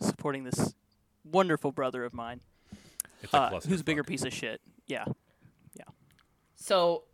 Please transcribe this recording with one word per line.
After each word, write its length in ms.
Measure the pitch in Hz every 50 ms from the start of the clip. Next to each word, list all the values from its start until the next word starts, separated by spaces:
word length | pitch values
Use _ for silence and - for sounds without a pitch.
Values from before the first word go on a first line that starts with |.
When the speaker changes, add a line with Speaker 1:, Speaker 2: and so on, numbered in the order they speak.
Speaker 1:
supporting 420 | - - 143 - - 147 139 135 131
this 300 | 127 - - - - - _ _ _ _ _ _ _ _ _ -
wonderful 480 | 151 160 190 190 180 156 - - 143
brother 320 | 131 147 135 127 123 127 120
of 80 | 120
mine, 300 | 123 120 117 117 123 123 - _ _ _ _ _ - - - - - - - - - -
Speaker 2:
It's 100 | - -
a 60 | - 143
Speaker 1:
uh, 120 | 131 117
Speaker 2:
clusterfuck. 140 | 95 85 -
Speaker 1:
who's 160 | 151 190 170
a 40 | -
bigger 200 | 160 156 147 139
piece 220 | - 143 135 135
of 80 | 127 113
shit. 260 | - - 113 110 - _ _ _ _ _
Yeah, 200 | - 135 113 - 131 135 - _ _ _ _ - - _ _ _ - - -
yeah. 60 | - - - _ _ _ _ _ _ _ _ _ _ _ _
Speaker 3:
So, 480 | - - - 202 185 170 175 170 160 - _